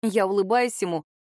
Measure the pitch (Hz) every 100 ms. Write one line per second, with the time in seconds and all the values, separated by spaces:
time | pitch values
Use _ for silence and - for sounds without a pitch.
0 | 226 208 190 202 190 233 247 - 185 165
1 | - _